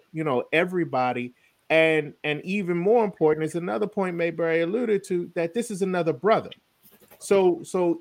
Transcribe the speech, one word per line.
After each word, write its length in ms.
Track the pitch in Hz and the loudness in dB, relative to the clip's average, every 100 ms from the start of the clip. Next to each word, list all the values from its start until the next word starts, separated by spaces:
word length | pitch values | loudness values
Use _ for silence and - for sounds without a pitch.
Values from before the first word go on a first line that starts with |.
| _ | _
you 100 | 160 | -6
know, 220 | 156 123 - | -2 0 0
everybody. 800 | 156 180 180 151 131 127 123 123 _ _ _ - | 0 0 -2 -2 0 0 -2 -6 _ _ _ 0
And, 420 | 160 160 156 147 - | 4 4 2 -2 -6
and 220 | 151 151 175 | -6 -4 -4
even 320 | 202 175 175 | -4 -2 -2
more 260 | 180 240 | 2 2
important 400 | 208 - 156 156 | 2 2 2 2
is 120 | 156 170 | -2 -4
another 320 | 175 214 208 | -4 -4 -4
point 280 | 202 185 170 | -2 -4 -2
Mayberry 460 | 170 165 165 165 | -2 -2 0 0
alluded 420 | 165 220 233 202 - | 0 -2 0 -2 -2
to, 260 | 180 175 | -4 -4
that 220 | 175 165 233 | -4 -4 -4
this 160 | - | -6
is 100 | 190 | -4
another 320 | 190 180 165 | -2 -2 -2
brother. 380 | 147 196 196 95 - _ _ _ _ _ - | 0 2 2 0 -14 _ _ _ _ _ -8
So, 440 | - 196 185 170 | 2 4 4 2
so 340 | - 185 175 170 | -2 0 0 0